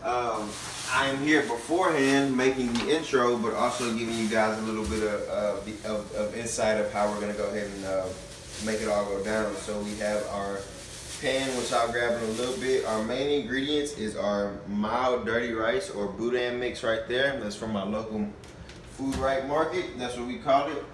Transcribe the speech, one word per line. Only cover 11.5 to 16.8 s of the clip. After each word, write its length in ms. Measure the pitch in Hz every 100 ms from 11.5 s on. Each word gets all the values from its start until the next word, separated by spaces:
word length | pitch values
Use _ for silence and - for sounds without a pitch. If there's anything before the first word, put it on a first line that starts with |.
| 123
which 160 | 117
I'll 200 | 120 117
grab 280 | 120 120 117
in 100 | 110
a 20 |
little 240 | 110 127 107
bit. 280 | 131 131
Our 200 | - 110
main 380 | 110 127 143 143
ingredients 500 | 117 131 143 151 143
is 240 | - 107 101
our 380 | 101 101 101 98 -
mild 580 | 104 107 120 127 120
dirty 280 | 107 117 120
rice 360 | 113 110 127 -
or 200 | 101 101
boudin 500 | 95 117 123 123 123
mix 240 | 123 107